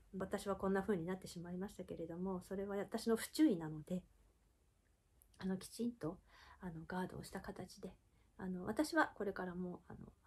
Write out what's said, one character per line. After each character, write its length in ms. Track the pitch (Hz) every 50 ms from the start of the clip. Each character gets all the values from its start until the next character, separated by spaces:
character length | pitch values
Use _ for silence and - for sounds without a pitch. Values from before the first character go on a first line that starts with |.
| - - -
私 300 | 185 190 190 - 196 -
は 80 | 202 190
こ 140 | 190 202 190
ん 40 | 196
な 80 | 196
風 160 | 190 208 208
に 80 | 175 165
な 100 | 180 190
っ 40 | 190
て 80 | -
し 120 | 190 - 170
ま 120 | 165 175
い 60 | 180
ま 120 | 180 190 202
し 60 | -
た 80 | - 180
け 120 | - 170
れ 100 | 160 165
ど 120 | 165 165
も、 240 | 180 185 190 190 180
そ 140 | 180 - 190
れ 100 | 196 196
は 100 | 202 196
私 320 | 202 190 - - 226 -
の 80 | 226 226
不 140 | 226 - -
注 160 | - - 311
意 80 | 294 196
な 140 | 165 165 156
の 120 | 156 156 151
で、 200 | - 180 180 - - - - - - _ _ _ _ _ _ _ _ _ _ _ _ _ _ _ _ _ _ - _ -
あ 80 | - 190
の、 120 | 190 190
き 120 | 185 - -
ち 160 | - - 233
ん 80 | 240 240
と、 260 | - 151 160 185 - - - - - - - - -
あ 100 | 190 180
の、 140 | 160 160 165
ガ 200 | - 180 185 185
ー 20 |
ド 100 | - -
を 60 | - -
し 80 | -
た 100 | - 190
形 400 | 185 - 190 - 185 185 - -
で、 140 | - 185 - - _ _ _ _ _ - _
あ 100 | - 190
の、 180 | 185 185 180 185
私 300 | 214 220 311 311 311 330
は 160 | 311 294 - -
こ 80 | - 202
れ 100 | 202 190
か 120 | - 185
ら 100 | 180 175
も、 260 | 180 185 180 175 - -
あ 60 | - -
の、 60 | 175 - - - _ _